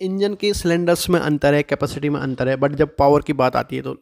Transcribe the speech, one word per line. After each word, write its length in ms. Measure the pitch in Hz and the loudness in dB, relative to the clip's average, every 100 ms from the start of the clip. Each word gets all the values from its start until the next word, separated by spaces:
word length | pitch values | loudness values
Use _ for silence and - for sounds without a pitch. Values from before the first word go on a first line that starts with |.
इंजन 340 | 190 190 202 202 | -6 -2 -2 -2
के 180 | 208 | -2
सिलेंडर्स 560 | 202 175 170 175 170 - | -2 0 0 2 0 0
में 100 | 175 | 0
अंतर 340 | 143 147 143 | 0 0 2
है, 100 | 147 | 2
कैपेसिटी 460 | 147 143 143 147 147 | 0 -2 -4 -4 -4
में 100 | 143 | -4
अंतर 300 | 139 127 131 | -4 -4 -2
है, 80 | 131 | 0
but 180 | 143 147 | 0 0
जब 200 | 151 - | 0 2
पावर 260 | 139 147 | 4 4
की 120 | - | 2
बात 220 | 139 127 127 | 0 0 0
आती 200 | 123 131 | -4 -6
है 60 | |
तो 160 | 131 135 | -8 -12